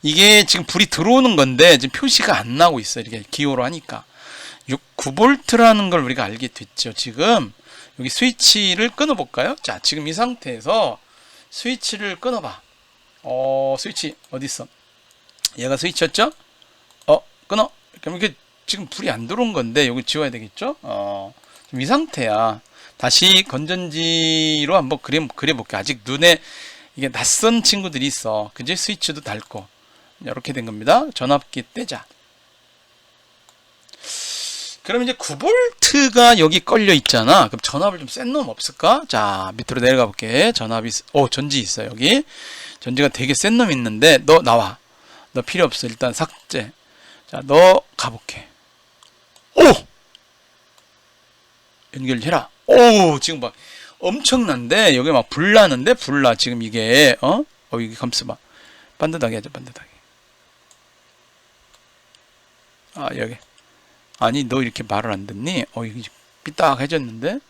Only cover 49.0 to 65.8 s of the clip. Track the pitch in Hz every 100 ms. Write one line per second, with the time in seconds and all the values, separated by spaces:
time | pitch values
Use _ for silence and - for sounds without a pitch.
49 | _ _ _ _ _ - 320 - - _
50 | _ _ _ _ _ _ _ _ _ _
51 | _ _ _ _ _ _ _ _ _ 135
52 | 131 123 120 165 - _ - - 240 214
53 | 175 143 - 156 117 _ - - - _
54 | 180 247 - 254 214 127 120 185 208 131
55 | 139 139 - - 185 214 196 127 143 247
56 | - 143 135 113 123 120 113 113 110 127
57 | 143 120 131 208 302 _ _ 117 113 113
58 | 123 - 127 113 _ _ - - _ _
59 | 156 165 120 110 147 139 127 - - _
60 | _ _ _ _ _ _ _ _ _ _
61 | _ _ _ _ _ _ _ _ _ _
62 | _ _ _ _ _ _ _ _ _ -
63 | 143 131 113 120 _ _ _ _ _ _
64 | _ - 113 139 123 131 120 - 113 101
65 | 113 98 104 101 139 180 - -